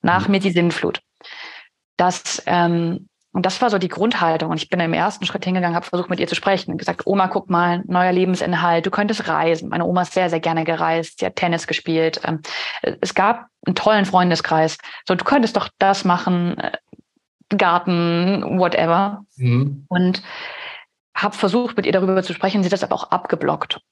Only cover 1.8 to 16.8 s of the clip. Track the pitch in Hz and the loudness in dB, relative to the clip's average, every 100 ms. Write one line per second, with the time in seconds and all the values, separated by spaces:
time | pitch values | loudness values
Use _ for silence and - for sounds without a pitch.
1.8 | _ - 180 180 - - - 175 170 170 | _ 0 0 0 -6 -6 -2 2 2 2
2.8 | 165 180 - _ _ 185 185 - 247 202 | 0 -4 -10 _ _ -2 -2 0 0 2
3.8 | 175 - 220 - 170 160 160 165 - 180 | -2 -2 -2 2 0 0 -2 -4 -2 -2
4.8 | 165 165 175 - 180 196 185 185 175 170 | 0 0 0 -2 -6 -4 -2 0 0 -2
5.8 | - 180 175 180 160 170 - 190 190 156 | -2 -6 -4 -4 -2 -2 0 0 -2 -6
6.8 | - 175 - 196 185 185 - 175 175 175 | -6 -4 0 2 2 -2 0 2 2 0
7.8 | 190 180 185 180 185 180 - 165 175 170 | -2 0 2 2 2 0 -2 0 2 2
8.8 | 185 - 208 208 180 156 165 165 - 175 | 0 -2 -2 -2 -2 0 2 0 -2 -2
9.8 | 175 180 175 185 180 165 165 165 160 165 | 0 0 0 0 0 0 0 0 0 0
10.8 | 165 165 160 - 185 - 175 170 - 156 | 0 0 -4 -6 -6 -2 -2 -2 -4 -6
11.8 | - 160 160 160 - 160 - - - - | -2 0 0 -2 -4 -4 -6 -8 -8 -4
12.8 | - - 185 - 196 233 - _ - 180 | -4 -2 -2 2 2 2 -6 _ -4 0
13.8 | 208 214 190 185 180 160 - 160 160 - | 4 4 4 4 4 2 2 2 2 -2
14.8 | - - - 180 - 285 226 208 - _ | -14 -16 -2 0 2 2 2 0 -4 _
15.8 | 196 190 185 175 - 180 175 - - - | 2 2 2 0 2 0 0 -2 -6 -8